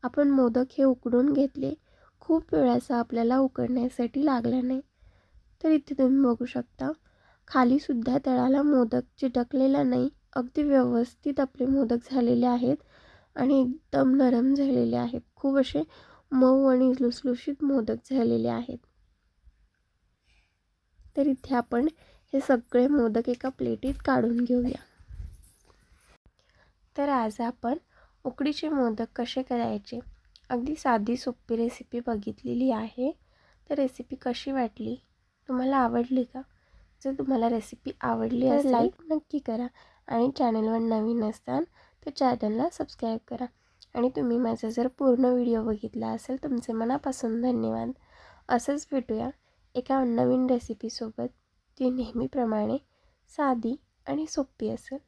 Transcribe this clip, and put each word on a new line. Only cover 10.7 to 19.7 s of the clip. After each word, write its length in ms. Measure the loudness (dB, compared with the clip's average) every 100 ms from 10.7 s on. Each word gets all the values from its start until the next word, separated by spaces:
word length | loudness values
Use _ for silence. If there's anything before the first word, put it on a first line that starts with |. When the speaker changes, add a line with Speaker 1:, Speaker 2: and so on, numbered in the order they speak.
| 2 2 0 -2 -4 -6 -2
Speaker 1:
आपले 260 | -4 -2 0
मोदक 440 | 0 2 -2 -2
झालेले 360 | -2 2 2 2
आहेत 300 | 0 0 -2 _ _ -20 -20 _
आणि 260 | -4 2 4
एकदम 540 | 2 -2 _ 2 4
नरम 400 | 4 4 4 2
झालेले 420 | 2 2 2 2 0
आहेत. 240 | -2 -6 -12 _
खूप 200 | 0 2
असे 260 | 2 -2 -6 -10 -20 -20 _
मऊ 320 | 4 6 6
आणि 280 | 4 4 4 2
लुसलुशीत 640 | 0 -2 -4 -4 -6 -4
मोदक 320 | 0 0 0 -4 -4
झालेले 380 | 0 2 2 0
आहेत. 300 | -2 -6 -12 _ _ _ _ _ _ -20 _ _